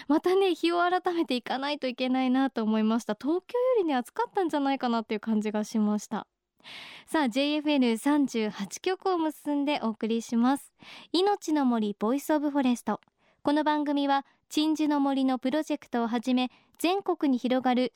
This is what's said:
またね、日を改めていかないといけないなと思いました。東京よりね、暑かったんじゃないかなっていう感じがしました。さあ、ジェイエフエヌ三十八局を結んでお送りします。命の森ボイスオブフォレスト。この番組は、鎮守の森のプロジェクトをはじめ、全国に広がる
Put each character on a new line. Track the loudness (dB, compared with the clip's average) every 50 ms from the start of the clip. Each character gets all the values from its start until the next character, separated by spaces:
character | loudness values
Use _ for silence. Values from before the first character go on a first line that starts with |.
| -2 0
ま | 0 2
た | 2 2 4
ね、 | 4 4 2 2
日 | 0 0 0 2
を | 2
改 | 2 2 2 0 0 0 0
め | 0 0
て | 0 -2
い | -4 -2
か | -4 -6 -4
な | -4 -4
い | -4 -4
と | -4
い | -4 -4
け | -2 -2 0
な | 0 2 2
い | 2
な | 2 2 2 0
と | 0 -2 0
思 | 0 2 2
い | 2
ま | 2 2 0
し | -2
た。 | -4 -6 -4
東 | -2 -2 -2 -2 -2
京 | -2 -2 0
よ | 2 2 2 2
り | 2
ね、 | 2 0
暑 | -2 -2 -4 -4
か | -6 -6 -2
っ | -2
た | -2 0
ん | 0
じ | 0
ゃ | 0
な | 0 0 -2
い | -2
か | -2 -2
な | -2 -2 -2
っ |
て | -4 -6
い | -4
う |
感 | -2 -2 -2 0
じ | 0 -2 -2
が | -2 -4
し | -2 0 0
ま | 2 2 0 -2
し | -4
た。 | -6 -8 -8 -8 -10 _ _ _ _ _ _ -20 -20 -18 -18 -18 -18 -20 -20 -8
さ | -4 -2 0 0
あ、 | 0
ジ | 0 0
ェ | 0
イ | 0 0
エ | 0
フ | 0 2
エ | 2 4
ヌ | 4 2 2 0
三 | 0 2 2 2 2
十 | 0 0 -2 -2 -2
八 | -4 -6 -8 -8 -8 -6
局 | -4 -4 -4 -2 -2 0
を | 0 0
結 | 0 -2 -4 -6 -4 -2 -2
ん | 0 0
で | 0 -2 -2 -2
お | -4
送 | -4 -4 -2 -2
り | -2 -2 -2
し | -2 0
ま | 2 4 4 2
す。 | 0 -4 -10 _ _ -20 -20 -20 -20 -10 -4 0
命 | 2 2 2 2 0 -2 -2 0
の | 2 2
森 | 2 2 0 0 -2 -2 -2
ボ | 0 0 0
イ | 0
ス | 0 0 0
オ | 0
ブ | 0 0
フ | 0 2
ォ | 2
レ | 2 2
ス | 0 -2
ト。 | -4 -6 -6 _ _ _ _ _ _ _ _ -2
こ | 0 0
の | 2 2
番 | 0 0 0 0
組 | 0 0 0 0
は、 | 0 0 0 -2 _ _ _ _ _
鎮 | -2 0 0 0 2 0
守 | 0
の | 2 2 2
森 | 2 2 2 2 0
の | 0 0
プ | -2 -2 -2
ロ | -2 -2 -2
ジ | -2 -4
ェ | -6
ク | -6 -4
ト | -4 -2 -2
を |
は | -2 -2 -2
じ | 0 0 0
め、 | 0 0 -2 -6 _ _ _ _ -2
全 | -2 0 0 0 0
国 | -2 -2 0 0 0
に | 0 0
広 | 0 0 0 0 0
が | 2 0
る | 0 0 -2 -4